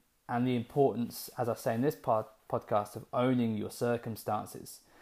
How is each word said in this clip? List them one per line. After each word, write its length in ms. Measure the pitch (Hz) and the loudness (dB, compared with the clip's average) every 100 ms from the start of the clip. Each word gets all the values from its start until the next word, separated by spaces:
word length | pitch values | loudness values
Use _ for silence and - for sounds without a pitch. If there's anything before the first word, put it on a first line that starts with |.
| _ _ - | _ _ -4
and 180 | 120 127 | 0 2
the 120 | 123 | 0
importance, 720 | 113 147 131 110 117 - - - | 0 4 4 4 -4 -6 -8 -4
as 100 | 117 | -2
I 80 | 110 | 0
say 180 | 123 | 0
in 80 | 117 | 2
this 140 | 143 151 | 0 0
pod-, 300 | - 110 110 - - | 2 2 0 -10 -4
podcast, 460 | 117 - 107 104 113 | -4 2 0 0 -6
of 80 | - | -4
owning 420 | 127 127 123 113 107 | 0 2 4 2 0
your 160 | 101 | -4
circumstances. 1080 | - 120 117 117 107 - 107 95 - - - _ - | -2 0 0 -4 -6 -4 -4 -4 -12 -14 -18 _ -20